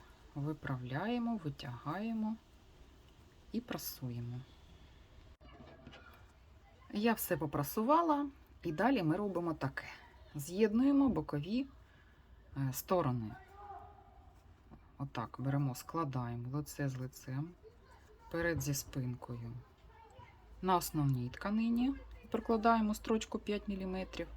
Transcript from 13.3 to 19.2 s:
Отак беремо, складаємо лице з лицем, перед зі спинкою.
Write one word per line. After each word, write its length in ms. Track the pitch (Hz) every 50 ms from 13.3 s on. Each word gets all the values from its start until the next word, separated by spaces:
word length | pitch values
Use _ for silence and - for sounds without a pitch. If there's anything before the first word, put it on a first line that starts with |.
| - - - - - - - - - - - - - - - - - - - - - - - - - - - - - - - - - -
Отак 380 | 135 139 - 127 113 - - -
беремо, 360 | 123 139 139 139 143 135 123
складаємо 840 | - - - - 165 165 139 127 131 120 120 117 120 120 127 135 151
лице 320 | 147 - - - 143 135
з 80 | 131 127
лицем, 520 | 127 127 - - - 131 127 139 156 170 180 - - - - - - - - - - - - - - -
перед 300 | - 170 170 170 165 143
зі 120 | 135 147 139
спинкою. 800 | - - - - 139 123 123 123 -